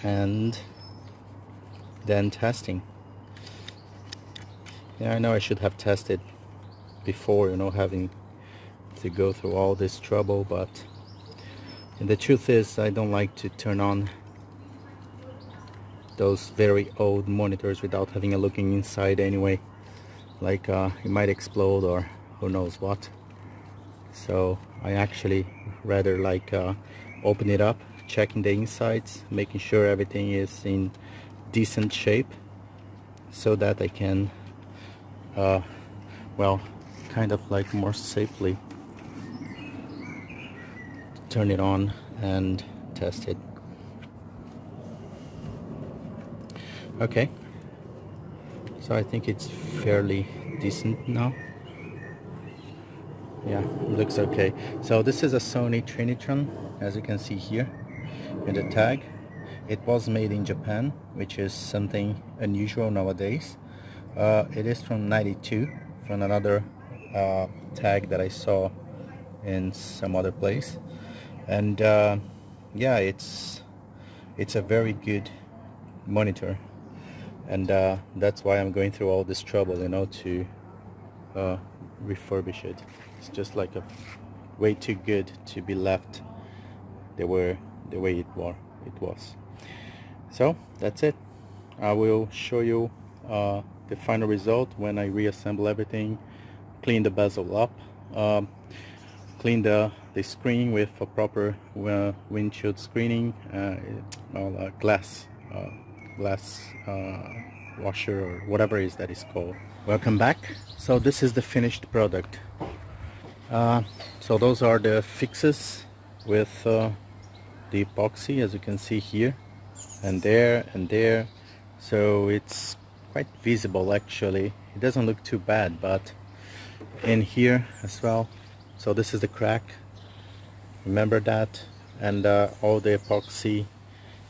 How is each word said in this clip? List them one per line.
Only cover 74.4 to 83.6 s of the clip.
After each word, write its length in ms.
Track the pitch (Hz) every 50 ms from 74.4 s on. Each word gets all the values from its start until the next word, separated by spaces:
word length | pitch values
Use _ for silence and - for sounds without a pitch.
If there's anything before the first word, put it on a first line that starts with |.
| 98 - -
a 60 | 113
very 320 | 95 92 110 113 113 110 104
good 360 | 101 - 107 104 104 104 - - - - - - - - - - - - - - - -
monitor, 540 | - 101 104 107 104 90 - - 92 98 98 - - - - - - - - - - - - - - - - - -
and, 240 | - 98 92 90
uh, 260 | 98 95 95 95 95 95 - - - 98
that's 260 | 95 104 104 - -
why 160 | 98 98 101
I'm 140 | 98 95 87
going 180 | 98 98 98
through 180 | 98 - 104 95
all 140 | 92 95 95
this 180 | 90 92 -
trouble, 380 | - - - 104 98 92 90 87
you 80 | 90 90
know, 180 | 90 95 98 98
to, 380 | - - - 95 90 90 92 95 - - - - - - - - - - - - - - - - -
uh, 220 | 98 95 92 90 92 - - - - - - - - 107
refurbish 600 | 104 98 92 - - 101 95 90 90 87 - -
it. 180 | 90 90 - - - - - - - - -
It's 100 | - -
just, 300 | - - 98 - -
like, 180 | 104